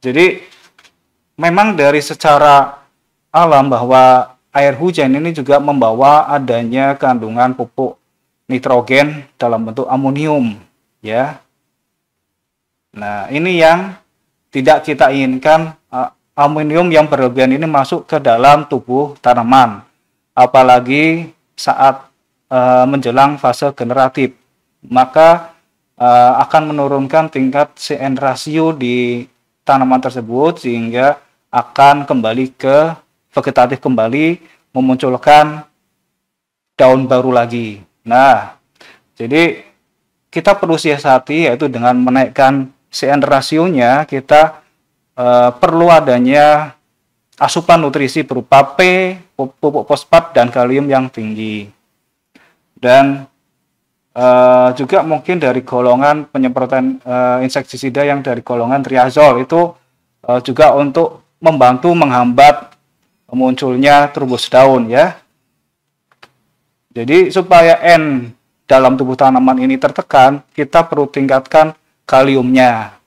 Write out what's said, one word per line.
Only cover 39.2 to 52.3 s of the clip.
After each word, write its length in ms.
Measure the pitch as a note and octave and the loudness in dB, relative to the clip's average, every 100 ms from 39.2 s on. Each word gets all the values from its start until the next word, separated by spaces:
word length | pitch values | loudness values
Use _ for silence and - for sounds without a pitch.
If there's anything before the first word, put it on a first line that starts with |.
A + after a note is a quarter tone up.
| A#2 D3 E3+ - - _ _ _ _ _ _ | -4 -2 -2 -4 -14 _ _ _ _ _ _
kita 240 | - D#3+ G3 | -4 -2 0
perlu 180 | E3 E3 | 0 -2
siasati 640 | D#3+ C#3+ C#3+ C3 - D3+ D#3+ | -2 -4 0 0 0 -4 -2
yaitu 240 | A#2+ D3 | -2 -4
dengan 240 | B2 A#2+ B2 | -2 -2 0
menaikkan 760 | B2+ B2+ B2+ B2+ C3+ C#3 C3 _ _ | 0 0 -2 0 0 0 -6 _ _
C 160 | - C3+ | -8 -2
N 160 | C#3+ | -2
rasionya, 880 | C3 C#3 C3 D#3 F3 D#3 A#2+ C3+ D3+ | 0 -2 -2 -2 -2 0 0 0 -2
kita, 560 | C3+ B2+ D3+ D#3 D#3 _ _ _ _ _ | -8 2 4 4 -2 _ _ _ _ _
eh, 360 | - B2 B2 B2 | -6 0 2 2
perlu 400 | A#2+ F3 D#3+ E3+ | 0 -2 2 4
adanya 800 | E3 D3 B2 B2 C#3+ D3 D3+ D3+ - _ _ _ _ _ _ | 4 4 0 2 4 4 2 -2 -14 _ _ _ _ _ _
asupan 400 | - - E3 E3+ | -4 -4 2 2
nutrisi 420 | D3+ C#3 C3+ D#3+ C#3+ | 2 -2 -4 -4 -6
berupa 480 | B2 A2+ C3+ C#3 - | -8 0 2 2 0
P, 400 | F#3 F#3 F#3 F#3 _ | 0 0 -4 -8 _
pu-, 200 | _ C3 _ | _ -12 _
pupuk 300 | D3+ C#3+ - | -4 -4 -4
fosfat, 480 | F#3+ - E3 E3+ - | -4 2 0 2 -2
dan 160 | A#2+ | 0
kalium 340 | C3 B2 C3+ C#3+ | 0 -2 -2 0
yang 160 | C3+ C3 | -2 -4
tinggi. 640 | - A2 A2 A2 G#2+ G#2 _ _ _ _ _ _ | -10 -12 -10 -10 -10 -14 _ _ _ _ _ _